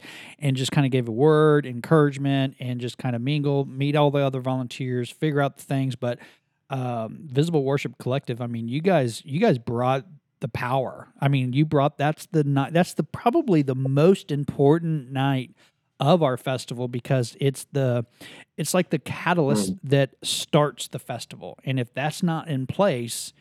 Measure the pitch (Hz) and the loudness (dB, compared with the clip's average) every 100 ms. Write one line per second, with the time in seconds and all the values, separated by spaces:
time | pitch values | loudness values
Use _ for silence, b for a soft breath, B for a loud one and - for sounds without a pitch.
0 | B B B B 143 131 127 151 135 127 | B B B B -2 0 0 2 2 0
1 | 117 110 151 151 156 147 127 120 113 160 | -2 2 4 6 6 4 0 -10 2 4
2 | 147 135 139 139 135 - 123 123 120 - | 4 2 0 0 0 -4 -6 -6 -6 -6
3 | 131 117 127 147 143 139 135 131 143 147 | -4 -2 -2 0 0 0 -2 -2 0 4
4 | 147 143 139 131 127 131 127 - 131 123 | 4 4 0 -2 -4 -4 -4 -6 -4 -4
5 | 120 - 156 143 139 - - 135 135 120 | -4 -4 -2 0 0 -4 -4 -2 -2 -2
6 | 123 120 B B B _ _ 135 127 117 | -6 -6 B B B _ _ -8 -6 -6
7 | 110 - 156 127 165 160 135 143 139 - | -8 -10 -2 0 2 2 2 0 -2 -8
8 | 123 135 - 120 120 117 117 135 180 170 | -4 -4 -4 -8 -6 -6 -4 -2 2 2
9 | 123 107 - 143 233 127 120 120 127 135 | 2 -4 -6 0 2 2 0 0 0 0
10 | - 147 _ _ 117 120 123 135 117 - | -4 -20 _ _ -8 -6 -2 -2 -4 -8
11 | - _ 139 139 127 127 156 147 143 - | -20 _ 0 0 0 0 2 2 2 0
12 | 147 151 - 160 143 139 131 165 180 - | -2 -2 -2 0 2 0 2 0 0 -2
13 | 156 - 240 330 302 160 135 131 135 139 | -6 -2 0 0 2 2 2 -2 0 4
14 | 165 190 - 143 139 - 139 165 165 156 | 4 4 0 -4 -4 2 4 4 2 -4
15 | 123 135 139 131 120 _ b _ _ _ | -4 -2 0 -2 -4 _ b _ _ _
16 | 139 175 147 123 147 127 - 120 123 123 | 2 4 2 0 -4 -6 -6 -8 -6 -6
17 | - 135 117 - 139 135 - 139 131 120 | 0 0 0 -2 -2 -2 -6 -2 0 0
18 | 113 B B B B - 156 185 175 160 | -4 B B B B -8 0 0 0 -4
19 | - - - 175 139 107 98 92 135 139 | -4 -4 0 2 2 2 0 -4 0 2
20 | 135 _ - - - 151 147 - - 127 | 2 _ -6 -6 0 2 2 -2 -12 -12
21 | - 120 - 110 85 - - 131 117 - | -12 -12 -12 -14 -16 -12 -4 -4 -4 -4
22 | 143 - 175 160 147 135 131 - 196 127 | -6 -2 -2 -2 -4 -6 -4 0 0 0
23 | 120 - - - | -6 -8 -12 -16